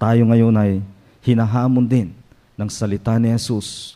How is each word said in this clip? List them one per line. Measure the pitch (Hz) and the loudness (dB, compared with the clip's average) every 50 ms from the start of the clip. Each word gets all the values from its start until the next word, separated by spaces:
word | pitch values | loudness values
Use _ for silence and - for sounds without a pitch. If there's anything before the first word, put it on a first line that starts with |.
tayo | 107 110 117 120 117 | -2 2 2 4 4
ngayon | 113 117 117 113 113 110 | 4 4 4 4 4 2
ay | 107 104 101 95 95 101 - - _ _ _ _ _ | 2 2 0 0 -2 -6 -10 -14 _ _ _ _ _
hinahamon | - 127 120 113 113 107 113 123 123 131 127 127 123 | -2 0 0 0 0 0 0 0 0 0 0 0 0
din | 113 131 123 104 82 - - - _ - _ _ _ _ | 0 0 0 -2 -4 -8 -16 -20 _ -20 _ _ _ _
ng | - 104 104 | -8 -8 -8
salita | - - 113 101 101 101 - 117 113 117 | -6 -6 -4 -4 -4 -4 -2 0 0 2
ni | 117 113 | 2 0
Jesus. | 117 110 - - 117 104 98 - - - - - - | 0 -2 -2 -4 -4 -4 -6 -8 -12 -16 -18 -20 -14